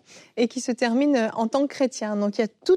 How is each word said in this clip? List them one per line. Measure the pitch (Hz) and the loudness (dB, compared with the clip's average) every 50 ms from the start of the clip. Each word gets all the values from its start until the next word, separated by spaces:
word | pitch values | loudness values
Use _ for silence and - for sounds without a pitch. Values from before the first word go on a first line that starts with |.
| _ _ - - - _ _ | _ _ -20 -20 -20 _ _
et | - 247 233 | -2 -2 -2
qui | - 254 | -2 -4
se | - - | -6 -4
termine, | 226 - 254 233 226 254 285 294 285 | -2 -2 0 0 2 2 2 2 2
euh, | 240 220 220 - | 2 0 0 -2
en | - 226 220 | -2 -2 0
tant | - 269 285 | 0 0 0
que | 269 - | -2 0
chrétien. | - 269 254 - - 226 214 214 | -2 -2 -2 -2 -6 -6 -4 -2
Donc, | 208 202 208 202 | -2 -2 -2 0
il | - | -2
y | 226 | -2
a | 208 - _ _ | -4 -6 _ _
tout | - 370 | 2 2